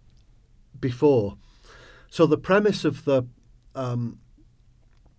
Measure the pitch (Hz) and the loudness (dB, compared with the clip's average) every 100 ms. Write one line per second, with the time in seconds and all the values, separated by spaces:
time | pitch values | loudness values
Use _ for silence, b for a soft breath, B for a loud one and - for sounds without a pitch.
0 | _ - _ _ _ _ _ - 131 123 | _ -20 _ _ _ _ _ -10 -8 0
1 | 151 127 101 - b b b b b b | 2 2 0 -8 b b b b b b
2 | b - 160 147 - 196 208 202 156 127 | b 0 2 2 2 2 2 0 -4 -4
3 | - 135 123 - _ _ _ 135 127 123 | 0 0 -2 -12 _ _ _ -10 -8 -6
4 | 117 - _ _ _ _ _ _ _ _ | -8 -10 _ _ _ _ _ _ _ _
5 | _ | _